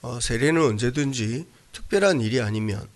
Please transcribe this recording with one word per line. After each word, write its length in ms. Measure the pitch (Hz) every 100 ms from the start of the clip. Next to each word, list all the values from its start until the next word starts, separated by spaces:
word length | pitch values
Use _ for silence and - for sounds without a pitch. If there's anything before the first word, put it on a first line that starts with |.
어, 180 | 120 123
세례는 440 | 117 117 139 165
언제든지 840 | 151 104 120 135 139 131 110 120 175 - _
특별한 500 | - - 196 196 160
일이 180 | 110 127
아니면 460 | 107 107 107 98 98